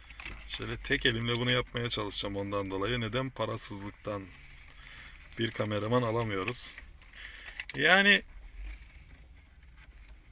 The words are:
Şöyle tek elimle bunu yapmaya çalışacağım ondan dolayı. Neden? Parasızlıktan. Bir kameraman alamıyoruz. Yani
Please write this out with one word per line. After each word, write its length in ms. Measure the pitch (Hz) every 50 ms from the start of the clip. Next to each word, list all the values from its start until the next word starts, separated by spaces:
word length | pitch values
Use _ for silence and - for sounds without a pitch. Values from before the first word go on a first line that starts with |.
| - - - - - - - - - -
Şöyle 280 | - - 107 110 117
tek 300 | 117 - - 135 139 -
elimle 300 | 135 113 113 117 120 120
bunu 140 | 117 123 123
yapmaya 400 | 123 127 120 - - 120 120 120
çalışacağım 460 | - 113 104 101 - - - 101 98
ondan 340 | 98 101 101 101 101 98 95
dolayı. 300 | 95 95 98 110 123 123
Neden? 300 | 113 107 107 127 131 135
Parasızlıktan. 920 | - - 113 107 113 113 - - 110 98 101 101 - - - 107 104 101 98 95 - - - - - - - - - - - - - - - - - - - - - -
Bir 120 | 113 113
kameraman 520 | - - 113 107 104 101 104 110 120 123 123
alamıyoruz. 720 | 110 110 117 117 110 101 95 92 101 123 - - - - - - - - - - - - - - - - - - - - - - - -
Yani 460 | 135 143 160 180 196 196 202 196 185 - - - - - - - - - - - - - - - - - - - - - - - - - - - - - - - - - - - - - - - - - -